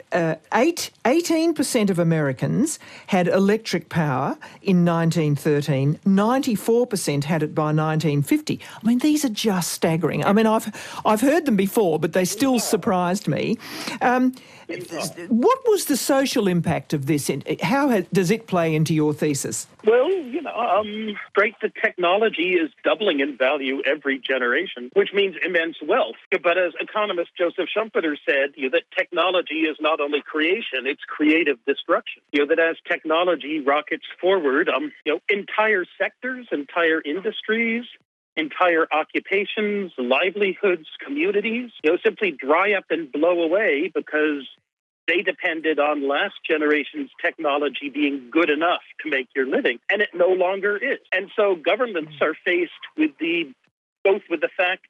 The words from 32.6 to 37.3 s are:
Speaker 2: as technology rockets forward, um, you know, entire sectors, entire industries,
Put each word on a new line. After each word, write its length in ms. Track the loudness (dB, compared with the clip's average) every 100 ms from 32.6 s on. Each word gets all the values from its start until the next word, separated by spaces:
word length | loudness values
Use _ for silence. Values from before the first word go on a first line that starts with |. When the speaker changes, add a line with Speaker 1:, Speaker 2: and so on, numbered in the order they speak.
Speaker 2:
as 160 | 2 0 -4
technology 720 | -6 0 0 2 0 -2 -2
rockets 480 | 0 0 -2 -8 -10 -4
forward, 480 | 0 2 2 2 0
um, 240 | 0 -4 -6
you 100 | -4
know, 60 | -4 -2
entire 560 | -4 -2 0 2 2 -2 -6
sectors, 460 | -6 -6 -10 -10 -6
entire 500 | -8 -4 0 2 0
industries, 800 | -2 -4 -6